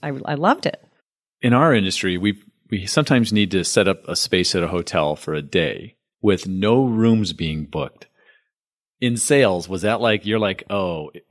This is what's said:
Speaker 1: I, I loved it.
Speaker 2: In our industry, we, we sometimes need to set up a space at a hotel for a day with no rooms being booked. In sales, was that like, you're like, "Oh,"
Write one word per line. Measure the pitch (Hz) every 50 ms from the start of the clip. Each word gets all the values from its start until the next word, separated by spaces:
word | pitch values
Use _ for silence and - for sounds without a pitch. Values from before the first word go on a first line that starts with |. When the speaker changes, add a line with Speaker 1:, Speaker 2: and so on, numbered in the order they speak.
Speaker 1:
I, | 156 147 135 135 -
I | - 151
loved | 139 165 214 311 359 -
it. | - - - _ _ _ _ _ _ _ _ _ _ _ -
Speaker 2:
In | - 120 123
our | 131 160 160 127
industry, | 107 98 95 - - - 92 90
we, | 87 98 104 101 - _ _ _ _ _ -
we | 110 95 95
sometimes | - - 156 147 - 139 120 113 - 107
need | 104 101 90
to | 98 92 85
set | - - 113 95
up | 95 92 - -
a | - 87
space | - - - 95 90 87 - -
at | 90
a | 85
hotel | 78 87 87 85 - - 82 76 76 76
for | - - 76 78
a | 76
day | 73 69 - 90 80 65 50 - - 113 _ _ _ _ _ -
with | 110 104 95 - -
no | 95 92 92 101 107 120 131 135
rooms | 123 113 110 113 117 113 113 101 85 76
being | 78 82 78 78 78 76
booked. | - - 76 67 - _ - - _ _ _ _ _ _ _ _ _ _ _ _ _ _ _ _ _ _ -
In | 123 120 120
sales, | 113 - - 147 139 127 98 90 87 85
was | 90 95 87
that | 95 104 117 104
like, | 120 113 107 - 98
you're | 104 110
like, | 110 104 98 95 - - -
"Oh," | 101 101 95 87 82 78 76 - - - _ -